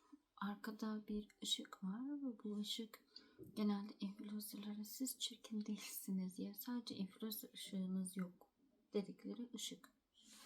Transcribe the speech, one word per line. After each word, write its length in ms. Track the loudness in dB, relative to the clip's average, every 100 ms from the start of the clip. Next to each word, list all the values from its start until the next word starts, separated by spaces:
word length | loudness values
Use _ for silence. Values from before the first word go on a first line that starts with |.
| -20 -20 _ -2
arkada 720 | -2 0 -4 0 2 0 0
bir 200 | 0 0 -4
ışık 400 | 4 4 4 -2
var 380 | 0 2 0 2
ve 200 | 0 0
bu 160 | 0 0
ışık 400 | 2 0 -2 -6 -16 -18 -18 -14 -6 4
genelde 380 | 6 6 2 -2
influencerların 840 | -2 -2 -4 -4 -4 -4 -4 -4
"Siz 360 | -4 0 0 2
çirkin 460 | -2 -2 -2 -2 0
değilsiniz 760 | -2 -2 -4 2 2 2 0
ya, 140 | -4
sadece 420 | -4 -2 -2 -2 0
influencer 540 | 0 0 -2 -2 -6
ışığınız 640 | -8 -2 2 4 4 2 2
yok." 320 | -2 -2 -20 _ _ _ _
dedikleri 560 | 2 2 -4 -6 -4 -4 -4
ışık. 340 | -4 -6 -12 _ _ -20 -20 -18